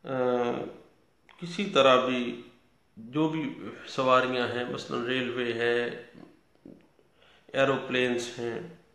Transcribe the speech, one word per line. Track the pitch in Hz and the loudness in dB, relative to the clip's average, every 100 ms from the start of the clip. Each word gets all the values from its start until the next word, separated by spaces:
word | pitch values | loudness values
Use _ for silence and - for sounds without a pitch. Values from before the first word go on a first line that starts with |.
अ, | - 131 127 123 120 123 123 - - _ _ _ - - | -6 -2 2 2 0 -2 -6 -12 -20 _ _ _ -20 -14
किसी | 170 - | -10 -4
तरह | 202 143 135 127 | 0 6 8 8
भी | 127 127 120 117 - - _ _ _ - | 4 0 -2 -6 -14 -20 _ _ _ -20
जो | 113 139 160 | -8 0 0
भी | 160 139 - 101 - - | 0 -4 -6 -12 -14 -10
सवारियां | - 131 127 127 127 117 | -2 4 4 4 0 -2
हैं, | 120 123 | -2 -4
मसलन | - - 123 120 | -8 -6 -4 -2
रेलवे | 127 123 120 120 | -2 -2 -4 -4
है, | 117 117 120 120 117 - - - - _ _ - - _ _ _ _ - - - | 0 0 0 -2 -6 -16 -20 -20 -20 _ _ -20 -20 _ _ _ _ -20 -20 -8
एरोप्लेन्स | 135 135 135 - 127 127 120 - - | 0 2 2 0 0 2 0 -4 -6
हैं | 120 113 - - _ | -6 -6 -10 -18 _